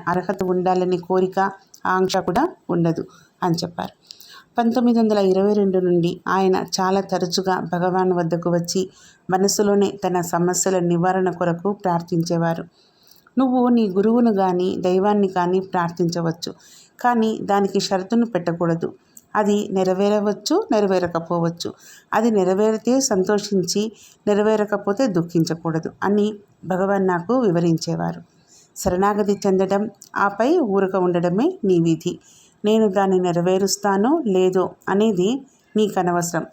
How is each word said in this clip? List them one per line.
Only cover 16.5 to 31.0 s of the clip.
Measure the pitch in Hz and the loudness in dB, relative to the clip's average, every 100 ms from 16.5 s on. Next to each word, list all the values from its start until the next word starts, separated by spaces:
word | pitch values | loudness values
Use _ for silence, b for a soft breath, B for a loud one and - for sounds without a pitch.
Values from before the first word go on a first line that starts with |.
| - B B B - | -14 B B B -4
కానీ | 240 233 220 - | 0 0 0 -2
దానికి | 180 202 196 196 | 0 0 2 0
షరతును | - 190 185 233 226 | -2 -4 0 0 0
పెట్టకూడదు. | 180 170 170 170 165 - - B B B 208 | -2 -4 -2 -2 -2 -4 -10 B B B -2
అది | 208 208 - | 0 0 0
నెరవేరవచ్చు, | 190 185 185 202 208 208 196 - 339 440 | 0 0 2 2 2 0 -4 -2 -2 0
నెరవేరకపోవచ్చు. | 214 202 185 170 170 165 175 165 170 - - B B B | 0 2 0 0 -4 -4 -2 -2 -4 -12 -12 B B B
అది | 214 233 | 0 2
నెరవేరితే | 208 185 190 220 220 233 262 | 2 2 2 2 0 0 0
సంతోషించి, | 262 196 185 208 202 196 175 202 220 B B B 214 | 2 0 0 0 0 -2 0 -2 -4 B B B -2
నెరవేరకపోతే | 202 214 214 208 202 202 202 262 | 2 2 0 0 -2 -2 0 0
దుఃఖించకూడదు" | 170 170 170 165 160 165 160 - - | 0 -2 -2 -2 -2 -4 -4 -6 -6
అని | 190 208 208 208 - _ 165 | -2 0 0 -4 -18 _ -6
భగవాన్ | 180 196 202 185 | -2 0 0 0
నాకు | 175 170 262 | 0 0 0
వివరించేవారు. | 220 170 175 160 - 165 170 170 - b b b b - | 2 2 2 0 -2 -4 -4 -8 -16 b b b b -6
"శరణాగతి | 190 180 202 208 202 196 202 | -4 0 0 0 -2 0 0
చెందడం, | 190 190 202 214 - - - | 0 0 0 -2 -10 -12 -4
ఆపై | 202 202 247 359 | -2 0 0 2
ఊరక | 226 196 190 | 2 0 0
ఉండడమే | 190 | 0